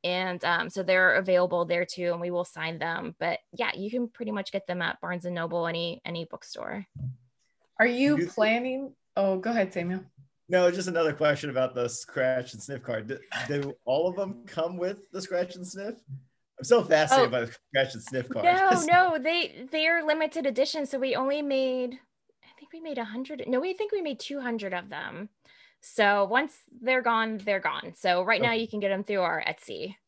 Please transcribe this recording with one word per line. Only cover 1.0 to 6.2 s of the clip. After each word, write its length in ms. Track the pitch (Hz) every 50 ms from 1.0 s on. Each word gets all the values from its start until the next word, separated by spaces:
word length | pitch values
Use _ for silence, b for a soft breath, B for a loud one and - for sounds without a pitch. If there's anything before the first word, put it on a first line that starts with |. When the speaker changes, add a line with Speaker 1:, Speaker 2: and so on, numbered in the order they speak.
| 185 180 123
Speaker 1:
available 500 | 165 185 185 185 180 180 175 175 175 175
there 200 | 160 175 170 180
too, 260 | - - - 180 175
and 80 | 170 170
we 100 | 175 175
will 120 | 180 175 180
sign 320 | - - 160 160 165 170
them. 380 | 160 151 165 165 165 - 160 165 _
But 200 | 165 170 - - _ _ -
yeah, 180 | - 233 - -
you 140 | - 196 214
can 180 | 226 247 240 226
pretty 220 | _ - 240 214
much 200 | 214 202 190 -
get 160 | - 196 190
them 140 | - 180 180
at 180 | 170 165 - -
Barnes 260 | - 170 180 175 175
and 80 | 180 180
Noble, 300 | 170 165 165 170 170 165
any, 340 | 165 170 165 170 170 170 - _
any 220 | - 170 165